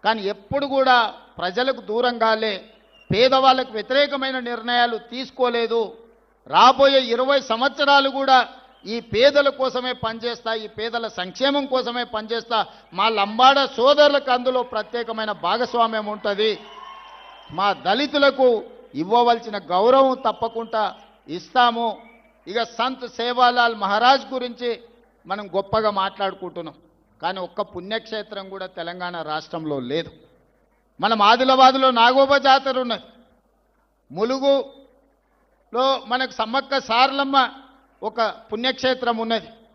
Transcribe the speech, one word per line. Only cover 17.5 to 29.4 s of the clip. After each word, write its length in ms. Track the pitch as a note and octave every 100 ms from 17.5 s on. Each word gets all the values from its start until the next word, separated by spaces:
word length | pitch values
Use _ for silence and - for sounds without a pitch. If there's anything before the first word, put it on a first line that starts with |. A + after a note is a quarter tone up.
| D#3
మా 100 | G3+ G3 E3
దళితులకు 600 | G#3+ C#4+ C#4+ C#4 C4+ C4 A3+ - - - C3
ఇవ్వవలసిన 540 | E3+ A#3 A#3+ A#3 A#3 G#3 E3
గౌరవం 420 | F3+ A3 C4+ C4+ C4 A#3
తప్పకుండా 580 | G#3+ A3+ A3+ A3+ A3+ G3+ - - _ - E3
ఇస్తాము. 500 | F3 B3 A#3+ A#3 A#3 G3 - _ _ _ -
ఇక 80 | G#3 A3+ -
సంత్ 260 | A#3+ C4 B3 -
సేవాలాల్ 580 | A#3 B3 B3 B3 A#3 A3+
మహారాజ్ 420 | G3 G3+ A#3+ C4+ -
గురించి 360 | C4 B3 A#3 A#3+ A3+ - _ _ _ -
మనం 140 | G3+ G3+ F3
గొప్పగా 340 | G3 A3 G#3+ G3+
మాట్లాడుకుంటున్నాం, 720 | F#3+ G3 G3 F#3+ F3+ E3 E3 - _ _ _ _
కానీ 160 | E3 F#3+ F3+
ఒక్క 120 | - D3+
పుణ్యక్షేత్రం 720 | F3+ F#3 A3 A3 A3 G#3 G3+ F#3+
కూడా 120 | F#3+ F#3 F#3
తెలంగాణ 380 | E3+ F3+ F3 F3 D#3
రాష్ట్రంలో 460 | D#3